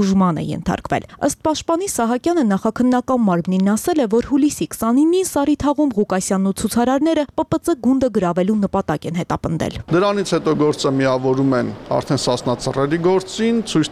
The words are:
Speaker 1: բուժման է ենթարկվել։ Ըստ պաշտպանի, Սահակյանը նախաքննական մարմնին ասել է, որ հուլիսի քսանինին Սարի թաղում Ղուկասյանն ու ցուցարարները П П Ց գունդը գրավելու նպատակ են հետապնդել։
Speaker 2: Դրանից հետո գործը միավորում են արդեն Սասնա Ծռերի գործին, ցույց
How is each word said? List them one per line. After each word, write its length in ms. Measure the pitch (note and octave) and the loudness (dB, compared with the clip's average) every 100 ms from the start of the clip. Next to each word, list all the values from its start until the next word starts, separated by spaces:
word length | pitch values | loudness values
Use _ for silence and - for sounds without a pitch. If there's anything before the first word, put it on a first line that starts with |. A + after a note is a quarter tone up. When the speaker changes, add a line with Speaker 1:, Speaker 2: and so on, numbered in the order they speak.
Speaker 1:
բուժման 400 | G3 F#3+ F#3 D#3 | 2 4 2 0
է 40 | - | -4
ենթարկվել։ 580 | - E3 - - - - - C#4+ | -6 -4 -6 -4 -6 -6 -4 -4
Ըստ 100 | - D#4+ | -2 -2
պաշտպանի, 420 | D4+ - E4 G4 | -2 -2 -2 -2
Սահակյանը 500 | - A3+ B3 E4+ F4 A3+ | -2 -2 0 0 2 2
նախաքննական 720 | G3 A3 - B3 B3 A#3+ B3+ G#3 | 0 -2 0 2 2 0 0 2
մարմնին 420 | F3 E3+ F#3 F#3+ A3 | 2 0 0 2 0
ասել 260 | - D#4 | 0 0
է, 80 | A3+ A3+ | 2 0
որ 140 | - | 2
հուլիսի 340 | C4+ D4 - E3 | 2 2 0 -6
քսանինին 560 | - A3+ B3 D#4+ F4+ F4+ | -4 0 2 4 2 0
Սարի 260 | D4 C#4+ D4 | 0 0 0
թաղում 340 | C#4+ C#4+ D4 G#3 | 0 0 0 0
Ղուկասյանն 540 | G#3 F#3+ - F#3+ F#3+ | 0 -2 0 0 0
ու 60 | F#3+ G#3 | -2 -2
ցուցարարները 580 | A#3 B3 C4+ D#4 D#4 C#4+ - | 0 2 2 2 2 0 -4
П 100 | D#4+ | -2
П 160 | E4 | -2
Ց 160 | - D4 A#3 | 0 0 2
գունդը 240 | C4+ C4 G#3+ | 2 2 0
գրավելու 400 | F3+ F3 F#3 G#3+ | 0 0 0 0
նպատակ 500 | G3 G3 F#3+ D3+ - | 0 -2 -2 -4 -4
են 80 | E3+ | -6
հետապնդել։ 540 | - D3+ - D#3+ A#2 - - | -4 -4 -4 -4 -4 -6 -2
Speaker 2:
Դրանից 380 | E3 G3+ G3+ F#3 | 0 2 0 0
հետո 200 | E3 D#3 D3 | -2 0 2
գործը 360 | D3 C#3+ D3 C3+ | 2 2 0 0
միավորում 600 | C3+ C3 C3 C3 C3+ B2+ | 2 2 2 2 2 2
են 140 | A2 - - C3 | -2 -6 -4 -4
արդեն 220 | - C#3 | -2 -2
Սասնա 300 | - B2 C3 A#2+ | 0 -2 -2 -4
Ծռերի 360 | C3 C3 C#3+ E3+ | -2 -2 -2 0
գործին, 540 | F3 F#3 F#3 - A3+ A#3 - | 2 0 -2 -2 0 0 0
ցույց 220 | D#3+ D3+ | 0 0